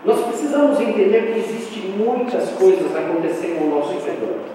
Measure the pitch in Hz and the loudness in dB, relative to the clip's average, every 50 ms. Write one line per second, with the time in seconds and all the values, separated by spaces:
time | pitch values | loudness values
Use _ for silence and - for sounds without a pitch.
0 | - - - - - - - - - 285 285 285 294 269 - - 233 226 208 214 | 4 2 2 2 2 -2 -4 -4 -2 0 2 4 4 4 4 2 0 0 2 2
1 | 190 196 214 226 214 226 226 220 190 - 220 233 226 - - 214 190 190 202 208 | 4 4 4 2 2 2 -2 -2 -2 -4 -6 -8 -8 -8 -10 -8 -8 -6 -4 -2
2 | 220 240 254 254 247 240 262 - - - - - 185 190 180 170 156 147 151 160 | 0 0 0 0 -2 -2 -2 -2 -4 -4 0 4 6 6 6 6 2 -2 -2 -4
3 | - 175 170 165 160 160 - - - 175 170 156 156 151 147 143 147 147 - - | -2 -2 -2 -2 -2 -2 -4 -4 -4 -4 -2 -2 -2 0 0 0 -2 -2 -4 -6
4 | - 143 123 - 113 - - - - - | -4 -6 -6 -4 -4 -6 -6 -6 -8 -10